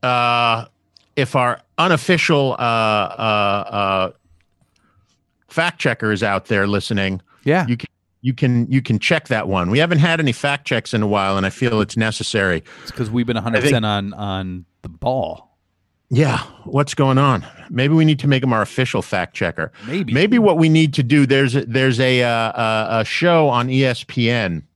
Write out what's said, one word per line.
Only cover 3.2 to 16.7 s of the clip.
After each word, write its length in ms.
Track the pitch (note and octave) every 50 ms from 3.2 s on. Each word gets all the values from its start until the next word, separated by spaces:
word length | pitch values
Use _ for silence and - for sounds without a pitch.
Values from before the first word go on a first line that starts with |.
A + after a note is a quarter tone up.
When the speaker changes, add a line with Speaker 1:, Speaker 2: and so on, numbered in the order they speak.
| A2+ A2 G#2+ G#2 G#2 G2+ G2 G2+ G2 G2+
Speaker 1:
uh, 420 | A2+ G2+ G2+ G2 G2 F#2+ F#2 F#2 - _ _ _ _ _ _ _ _ _ _ _ _ _ _ _ _ _ _ _ _ _ _ _ _ _ _ _
fact 320 | - - E3 F3 E3+ _
checker 320 | - C#3+ A#2 - - A2 G#2+
is 100 | F#2+ G#2+
out 240 | G#2 G2 F#2+ -
there 200 | - A2+ G2+ G2
listening, 540 | G2 G2+ G2+ - - A#2 G2+ G2 F#2+ F#2+ F#2 - _ _ _ _
Speaker 2:
Yeah. 220 | C3+ D3 F#3 F3+
Speaker 1:
you 100 | A#2+ A#2+
can, 120 | A#2 - - _ _ _ _ _ _ -
you 120 | B2 C3
can, 360 | - - B2+ B2 A#2+ A#2+ -
you 120 | B2+ C3+ C3
can 160 | - A#2+ G#2
check 300 | - - E3+ D#3 - -
that 200 | B2+ A2 F#2+ F2
one. 220 | G2 F#2+ F2 F2
We 80 | G#2 C3+
haven't 200 | D#3 E3+ F3 D#3
had 220 | D3 F3 E3 D#3+
any 120 | D#3+ C#3+ C#3
fact 340 | - - C#3+ C#3+ C#3 _
checks 260 | - C#3 A#2 - - -
in 100 | A2+ G#2+
a 40 |
while, 300 | G#2 G2+ G2+ F#2+ F#2+ G2
and 100 | G2 F#2+
I 40 | F#2+
feel 300 | - - C3 B2 A#2 G#2+
it's 160 | G#2 G2+ -
necessary. 680 | A#2 A2 A2 G#2+ - A2 - - A2 G2 F#2+ F2+ D#2+ - - - - -
Speaker 2:
It's 80 | -
'cause 180 | - - B2+ G#2+
we've 160 | A2 A#2+ A#2+
been 100 | A2+ A#2+
a 40 | A2+
hundred 180 | G2 A#2 A#2 A2
Speaker 1:
I 20 | A#2+
think 80 | C#3+
Speaker 2:
percent 160 | C#3+ A#2+ A2
on, 260 | G#2+ G#2 G2+ G2 G2+ G2+
on 500 | - G#2 G2+ F#2+ F#2+ F#2+ F#2 F2+ F2+ F2 _ _ _ -
the 60 | -
ball. 680 | E2 E2 - A#2+ B2+ C3 G2+ D#2 D#2+ - - _ _ _ _ _ _ _ _ _ _ _ _ _
Speaker 1:
Yeah, 300 | - A#2+ D#3 C#3 A#2+ - - - - - -
what's 300 | -